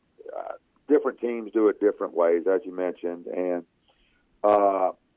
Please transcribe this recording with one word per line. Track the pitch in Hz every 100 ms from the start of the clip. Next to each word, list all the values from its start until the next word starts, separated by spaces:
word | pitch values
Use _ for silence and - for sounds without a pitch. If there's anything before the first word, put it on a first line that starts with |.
| _ _ -
uh, | - - - _ _ -
different | 147 131 120
teams | 117 117 107
do | 113 107
it | 95
different | 104 - 95
ways, | 78 85 85 82
as | 95
you | 92
mentioned, | 90 90 90 87 85 85
and, | - 90 87 82 _ _ _ _ _ _ _
uh, | 104 104 101 95 92 - _